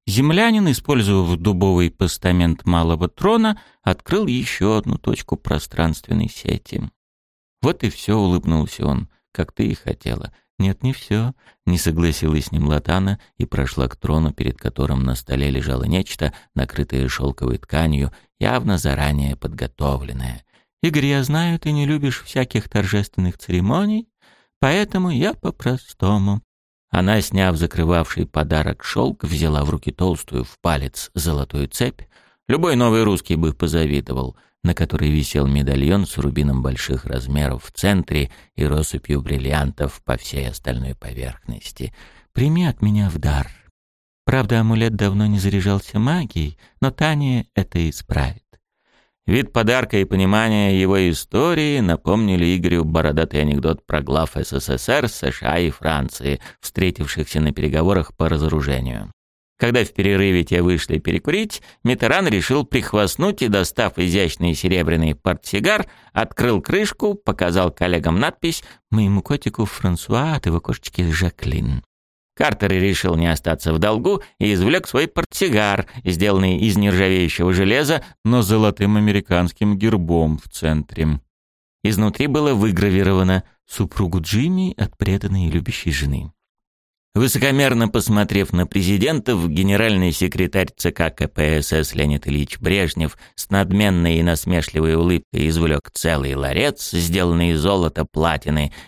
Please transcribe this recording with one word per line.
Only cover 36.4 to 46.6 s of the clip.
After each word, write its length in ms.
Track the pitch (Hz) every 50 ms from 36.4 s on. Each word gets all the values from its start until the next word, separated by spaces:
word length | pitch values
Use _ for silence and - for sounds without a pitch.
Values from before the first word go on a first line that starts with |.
| 71 71 65 65
больших 460 | 64 65 64 - - - 67 64 -
размеров 580 | - 64 64 62 64 71 73 73 69 65 60 -
в 80 | -
центре 580 | - - - 101 101 90 - - 78 73 69 - - - - _ -
и 80 | - 76
россыпью 560 | 71 73 78 78 - - 69 - - 73 69
бриллиантов 800 | 64 - 71 65 64 67 76 76 71 69 - - 71 65 - - -
по 140 | 69 62 -
всей 320 | - - - 69 65 60
остальной 440 | - - - 64 62 62 64 65 64
поверхности. 1000 | - - 62 60 62 62 60 - - - - 57 - - - - - 65 - - - - - - - _ _ -
"Прими 320 | 117 131 151 160 175 180
от 160 | 165 - -
меня 260 | 104 107 104 104 101 92
в 80 | 80
дар. 340 | 76 - 71 73 71 - - - _ _ _ _ _ _ _ _ _ _ _ _ _ -
Правда, 340 | - 131 131 120 104 123 113
амулет 340 | 110 110 113 110 113 113 107
давно 300 | 101 104 98 98 104 107
не 140 | 104 104 98
заряжался 600 | 95 101 98 98 92 101 98 98 - - - 104
магией, 600 | 113 139 170 180 143 - - 85 76 71 - _